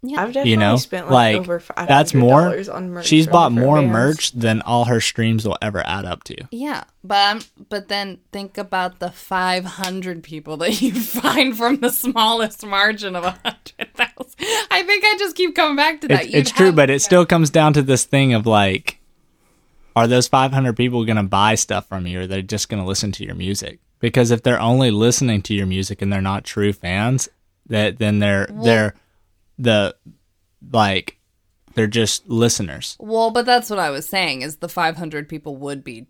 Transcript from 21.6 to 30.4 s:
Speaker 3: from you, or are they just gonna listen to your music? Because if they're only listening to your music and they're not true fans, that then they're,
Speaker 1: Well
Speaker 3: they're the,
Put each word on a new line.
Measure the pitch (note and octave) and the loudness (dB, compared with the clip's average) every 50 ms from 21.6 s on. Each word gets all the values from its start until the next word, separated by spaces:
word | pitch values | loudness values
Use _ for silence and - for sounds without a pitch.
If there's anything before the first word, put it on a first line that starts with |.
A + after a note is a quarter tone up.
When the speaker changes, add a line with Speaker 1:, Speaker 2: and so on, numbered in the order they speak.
| - - G#2 G2 G2 _ | -2 -4 -4 -6 -6 _
Speaker 3:
from | G#2 F#2+ F2+ F2+ | -10 -8 -6 -6
you, | F2+ F2+ | -6 -6
or | F#2 | -6
are | F#2 | -6
they | F#2 G2 | -6 -6
just | F#2+ G2 G#2+ G#2+ - - | -6 -6 -6 -6 -6 -6
gonna | - G#2 F#2 | -6 -6 -4
listen | F#2 F#2+ - - G#2 F#2+ | -4 -4 -4 -4 -6 -6
to | - G#2+ | -8 -10
your | G2 F2+ | -10 -10
music? | E2+ F2+ F#2 G2+ G2+ - - - - _ _ _ _ | -8 -6 -6 -6 -6 -8 -12 -14 -18 _ _ _ _
Because | - A#2 A2+ C3+ B2 A#2 | -4 0 2 2 4 4
if | A#2+ A2+ - | 2 2 2
they're | B2+ B2 - | 0 0 2
only | - A#2 A#2+ C3 C3+ B2 | 2 2 2 4 2 2
listening | G#2+ G#2 G#2+ A#2+ B2 - C#3+ B2+ A2+ G2+ F#2 | 2 4 2 2 2 2 0 0 0 0 -2
to | - A2 | -2 -2
your | G2+ G2 F#2+ | -2 -2 -2
music | F#2 F#2+ F#2+ - G2+ - | -2 -4 -4 -4 -6 -6
and | - G2 | -4 -2
they're | G2+ G2 | -2 -2
not | F#2+ G2 G2 G2 - | -2 -2 -4 -4 -6
true | - - - G2+ G#2 G2+ | -8 -4 -2 0 0 -2
fans, | - - F2 F2+ G2 G#2+ A#2+ C3 C3 - - _ _ _ _ _ _ _ _ | -2 -4 -4 -2 -2 0 0 0 0 -2 -6 _ _ _ _ _ _ _ _
that | - G#2+ G#2+ G#2+ F2+ - | -2 0 0 0 0 -2
then | A2+ G#2 G#2 G#2 | -2 0 2 2
they're, | G#2 G2+ G2+ G2 G2 - | 2 2 2 0 0 -4
Speaker 1:
Well | - - A2+ | -6 -2 2
Speaker 3:
they're | A#2 A#2 A2+ G#2+ G#2 - _ _ _ _ _ _ _ _ _ _ _ _ - | 4 4 4 4 0 -2 _ _ _ _ _ _ _ _ _ _ _ _ -4
the, | B2+ A#2+ A2 G#2 G2+ F#2+ - _ _ - - _ _ _ _ _ | 0 2 2 4 2 0 -4 _ _ -20 -20 _ _ _ _ _